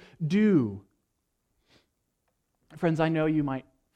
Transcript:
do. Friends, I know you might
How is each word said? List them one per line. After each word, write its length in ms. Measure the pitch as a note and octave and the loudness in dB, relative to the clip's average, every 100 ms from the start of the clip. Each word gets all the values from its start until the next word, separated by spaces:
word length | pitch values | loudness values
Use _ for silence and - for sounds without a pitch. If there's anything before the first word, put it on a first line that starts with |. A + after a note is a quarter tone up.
| - - D3+ | -18 -8 -2
do. 560 | G3+ G#3+ E3 A2 G2 - _ _ _ _ _ _ _ _ _ _ _ _ _ _ _ _ _ _ D3+ | 2 4 2 0 -6 -18 _ _ _ _ _ _ _ _ _ _ _ _ _ _ _ _ _ _ -4
Friends, 240 | E3+ D#3+ | -2 0
I 80 | D#3+ | 0
know 180 | D#3 D#3 | 0 0
you 160 | D#3 | 0
might 240 | C#3+ C3 - _ _ | -2 -6 -10 _ _